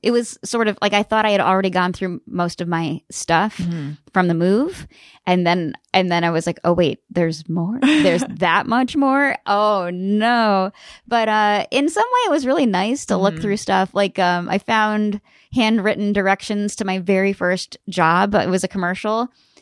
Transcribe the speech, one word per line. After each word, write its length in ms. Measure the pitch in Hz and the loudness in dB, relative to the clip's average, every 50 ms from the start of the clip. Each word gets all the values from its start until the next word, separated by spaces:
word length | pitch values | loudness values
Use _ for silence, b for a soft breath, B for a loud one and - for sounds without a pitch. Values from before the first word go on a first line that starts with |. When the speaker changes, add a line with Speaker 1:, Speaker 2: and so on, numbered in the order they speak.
| - | -2
Speaker 1:
it 80 | 240 | 0
was 260 | 240 240 233 - - - - | 0 0 0 -2 -10 -14 -12
sort 220 | - - 233 226 214 | -6 -2 0 0 0
of 100 | 202 - | -2 0
like, 140 | 208 202 202 | -2 0 2
I 80 | 208 | 0
thought 240 | 214 - 220 220 214 | 0 0 0 0 2
I 60 | 214 | 2
had 100 | 202 190 | 2 2
already 300 | 139 180 190 190 190 185 | 2 2 2 2 0 0
gone 200 | 180 185 180 185 | 0 0 0 0
through 300 | 175 - 190 180 175 - _ - | -2 -4 -6 -6 -6 -8 _ -8
most 340 | - 175 175 175 - - | -4 -2 -2 -2 -2 -6
of 60 | 175 175 | -4 -4
my 340 | 170 165 165 147 156 160 _ - | -2 -2 -2 -4 -6 -8 _ -14
stuff 480 | - - - - 165 165 202 220 - - | -12 -12 -4 0 2 2 2 0 -4 -4
Speaker 2:
Mm-hmm. 360 | 175 175 170 165 143 139 151 - _ - - | -6 -4 -4 -6 -6 -8 -10 -14 _ -6 -2
Speaker 1:
from 140 | 190 180 175 | 0 2 2
the 80 | 170 | 2
move. 520 | 165 170 185 196 226 285 359 370 - - - B B B B B B B | 2 2 2 2 2 0 -2 -4 -10 -16 -18 B B B B B B B
And 200 | 190 180 180 175 170 | 0 0 2 2 2
then, 260 | 175 180 165 151 - - _ _ | 0 0 -2 -6 -8 -10 _ _
and 200 | - 190 185 175 | 0 0 2 2
then 120 | 175 170 170 | 0 0 0
I 60 | 170 | 0
was 160 | 165 160 160 175 | 0 0 -2 -2
like, 120 | 165 - - | -6 -2 0
"Oh, 100 | 175 175 | 0 2
wait, 260 | 180 175 139 - - _ _ | 2 2 0 0 -4 _ _
there's 400 | - 175 170 165 160 147 156 - | -2 -2 0 0 -2 -6 -8 -6
more? 300 | 165 175 170 190 233 262 | -4 -4 -2 -4 -4 0
Speaker 2:
<laughs> 20 | |
Speaker 1:
There's 420 | 262 285 311 302 294 185 170 175 254 - | 2 2 4 4 4 4 2 2 2 0
that 380 | - 156 180 170 165 196 - - | 0 2 2 2 2 2 2 2
much 280 | 226 254 262 254 - | 0 0 0 0 0
more? 400 | 294 277 269 262 277 285 269 - - - - | 0 2 2 2 2 2 0 -2 -4 -2 -2
Oh, 420 | 202 202 208 214 208 196 175 175 | 0 2 2 2 2 0 -2 -4
no." 800 | 180 180 185 196 208 214 220 233 240 233 226 214 196 190 190 208 B B B B B B B - | -4 -4 -2 0 0 2 2 2 2 2 2 2 2 2 0 -2 B B B B B B B -2
But, 200 | 247 233 220 220 | 0 0 2 2
uh, 360 | 214 214 208 208 208 202 - - | 2 2 2 2 2 0 -2 -2
in 180 | - 269 277 339 | 0 0 0 0
some 140 | 330 415 453 | 0 0 0
way, 220 | 494 508 494 494 392 | 0 2 0 2 2
it 40 | |
was 140 | 294 311 269 | 0 0 0
really 200 | 247 277 339 277 226 | 0 0 2 2 2
nice 380 | 190 180 190 220 262 285 - - | 2 0 0 -2 -2 -4 -2 -2
to 100 | 202 185 | -2 0
look 160 | 190 202 165 | 0 0 -2
Speaker 2:
Mm-hmm. 80 | 160 | -2
Speaker 1:
through 160 | 220 202 202 214 | -4 -4 -4 -4
stuff. 320 | - - 196 190 190 - - | -2 0 0 0 0 0 0
Like, 240 | 202 202 190 - - | -2 -2 0 0 0
um, 300 | 185 175 175 175 175 - | 0 0 0 -2 -2 -2
I 80 | - 196 | -4 -4
found 640 | - - 226 220 214 214 214 214 214 214 202 208 b b b b b b - | -2 0 0 0 0 0 0 -2 -2 -2 -4 -6 b b b b b b -2
handwritten 600 | 254 220 220 226 220 185 214 - - 208 208 208 | 0 2 2 2 2 2 0 -2 0 -2 -2 0
directions 640 | 208 185 190 196 - - - 208 208 208 208 - - | 0 2 0 0 0 -2 -6 -4 -4 -4 -4 -4 -6
to 80 | 208 | -4
my 140 | 190 185 190 | -4 -4 -4
very 340 | 175 190 196 190 196 196 196 | 0 0 0 2 2 0 0
first 440 | - 185 175 185 185 - - - - - - | 0 -2 -2 -2 -2 -4 -10 -16 -18 -14 -8
job. 440 | - 180 165 165 170 180 202 202 208 | -2 0 2 4 4 4 2 2 2
It 140 | 190 117 180 | 0 2 2
was 140 | 185 185 - | 0 0 -2
a 40 | 185 | -2
commercial. 640 | - 196 180 175 185 - - 214 220 226 247 254 b b b b b b | -4 -4 -4 -4 -4 -4 -4 -4 -2 -2 -4 -6 b b b b b b